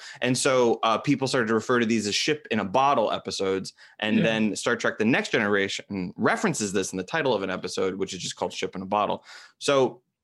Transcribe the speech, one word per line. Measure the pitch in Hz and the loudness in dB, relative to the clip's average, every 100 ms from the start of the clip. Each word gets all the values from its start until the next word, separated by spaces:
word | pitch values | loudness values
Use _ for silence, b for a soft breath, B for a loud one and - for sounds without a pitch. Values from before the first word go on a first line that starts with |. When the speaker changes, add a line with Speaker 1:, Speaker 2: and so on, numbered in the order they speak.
| B B | B B
Speaker 1:
And | 123 127 | -2 2
so, | 143 131 120 - | 4 4 4 4
uh, | 113 107 | 2 2
people | - 135 135 | 2 0 2
started | 139 110 | 0 2
to | |
refer | 113 - 120 | 0 2 0
to | 113 | 2
these | 113 101 | 0 0
as | 98 | -2
ship | - 147 - | 0 -2 -2
in | 113 | -4
a | 98 | 0
bottle | 113 139 131 104 | 2 4 4 2
episodes. | 98 - - 95 95 98 - b b | -2 -6 -4 -2 -2 -4 -16 b b
And | 107 110 | 0 2
Speaker 2:
Yeah. | |
Speaker 1:
then | 113 110 110 - | 2 2 0 0
Star | - 117 | -2 0
Trek | 117 - | 0 0
The | 110 | 2
Next | 165 214 | 2 2
Generation | 139 104 101 98 - - 101 90 - | 0 2 2 0 -4 -8 -6 -6 -2
references | 117 226 208 156 107 | 0 0 0 -2 -2
this | 98 92 | -2 -2
in | 92 | -6
the | |
title | 90 160 139 107 | -4 -2 0 0
of | |
an | 95 | -2
episode, | 92 90 - 95 95 | -6 -6 -2 -2 -2
which | 95 92 | -6 -6
is | |
just | - - | -10 -6
called | 92 | -6
Ship | - 95 92 | -4 -8 -8
in | |
a | 95 | -2
Bottle. | 104 95 92 B B B B | 0 0 -2 B B B B
So | - 139 127 - _ _ | 0 2 2 -2 _ _